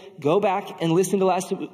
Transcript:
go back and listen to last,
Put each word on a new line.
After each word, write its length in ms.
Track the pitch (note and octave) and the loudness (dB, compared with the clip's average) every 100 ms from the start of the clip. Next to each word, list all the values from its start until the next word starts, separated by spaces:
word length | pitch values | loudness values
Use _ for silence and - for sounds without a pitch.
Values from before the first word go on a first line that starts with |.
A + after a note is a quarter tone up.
| - - | -18 -4
go 180 | C#3 F#3+ | 0 2
back 420 | G3+ F#3+ F#3+ - | 2 0 -4 -4
and 120 | E3 | 2
listen 260 | E3+ F#3 G3+ | 2 2 2
to 60 | |
last, 280 | F#3+ F3+ F#3 G3 D3+ | 2 0 -2 -6 -8